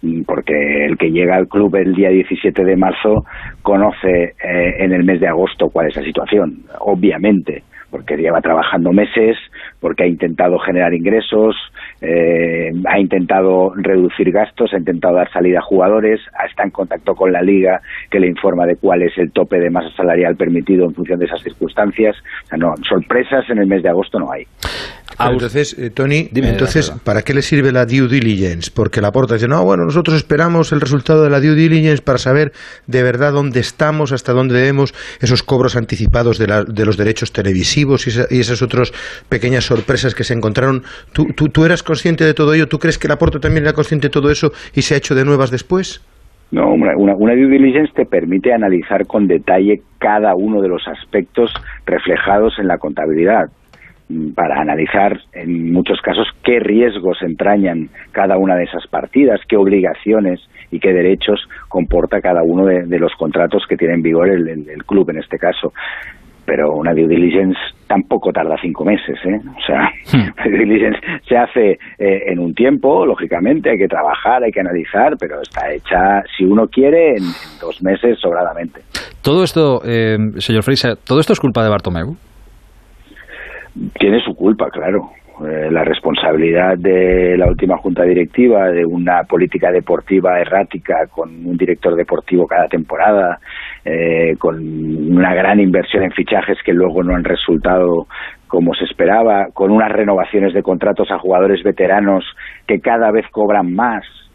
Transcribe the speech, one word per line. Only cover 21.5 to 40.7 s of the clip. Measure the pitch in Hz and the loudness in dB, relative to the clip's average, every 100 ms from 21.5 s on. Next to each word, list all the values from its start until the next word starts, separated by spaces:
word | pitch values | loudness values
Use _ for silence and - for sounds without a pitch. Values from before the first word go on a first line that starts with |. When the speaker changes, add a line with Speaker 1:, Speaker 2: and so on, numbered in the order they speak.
| - 87 - 104 98 107 - - - | -8 -8 -2 -2 0 0 0 -10 -18
Speaker 1:
O | - | -10
sea, | 78 | -4
no, | 85 78 - | -2 -4 -2
sorpresas | 92 - 123 127 135 - | -2 0 -2 0 -2 -2
en | 113 | -2
el | 98 | 0
mes | 98 | 0
de | 87 | 0
agosto | 87 101 110 | -2 -2 -6
no | 78 | -6
hay. | - - _ - - - - - - | -10 -14 _ -12 -10 -14 -18 -20 -4
Speaker 2:
Pero | 123 | -2
Speaker 3:
Aus- | |
Speaker 2:
entonces, | 127 123 127 147 - | 0 -2 -2 -4 -4
eh, | 120 | -10
Tony, | 104 135 147 160 | -4 0 0 -2
Speaker 3:
Dime, | 117 131 | -2 0
Speaker 2:
entonces, | 117 131 156 147 | 0 0 0 0
Speaker 3:
perdón. | - | -4
Speaker 2:
¿para | - 107 | -2 -2
qué | - | 0
le | 139 | -2
sirve | 135 147 135 | 2 2 2
la | 127 | 2
due | 120 131 131 | 2 2 2
diligence? | 135 117 101 95 85 82 | 2 2 0 -2 -4 -8
Porque | - 104 - | -2 -2 0
Laporta | 101 113 123 | 0 0 0
dice, | 113 120 | 0 0
"No, | 151 | 2
bueno, | 185 190 | 2 2
nosotros | 170 156 165 160 | 2 0 0 0
esperamos | - 147 170 170 160 | 0 0 2 0 0
el | 151 | 0
resultado | 143 143 127 156 | 0 -2 2 4
de | 151 | 4
la | 143 | 4
due | 143 156 | 4 4
diligence | 160 160 156 147 | 4 4 2 2
para | - 127 | 0 0
saber | - 135 151 - - - - | 2 2 0 -4 -20 -20 -4
de | 127 | 0
verdad | 127 120 143 | 0 2 0
dónde | 143 143 127 | 0 0 -2
estamos, | 113 - 151 156 147 | -4 -2 -2 0 -2
hasta | 127 - | -4 0
dónde | 123 131 | 0 2
debemos, | 123 135 139 139 - - - | 2 2 2 0 -4 -18 -4
esos | 127 123 | 0 0
cobros | - 131 123 120 | 0 2 2 0
anticipados | 113 - 107 120 117 113 | -4 -2 0 2 2 0
de | 107 | 0
la, | 104 | 0
de | 101 107 107 | -2 -2 -2
los | 98 | 0
derechos | 104 110 117 | 0 -2 -4
televisivos | - 98 92 90 - 143 135 - | -4 -2 -2 0 0 2 0 0
y | |
esa, | 117 127 | -4 0
y | 127 | 0
esas | 113 120 | 0 -2
otras | 123 123 123 - - - - | -2 0 -2 -4 -16 -16 -6
pequeñas | 123 120 127 | -4 0 0
sorpresas | 104 117 101 123 123 | 0 -2 0 -2 -2
que | 107 | -4
se | 117 | -4
encontraron". | 117 110 104 131 | -2 -2 0 0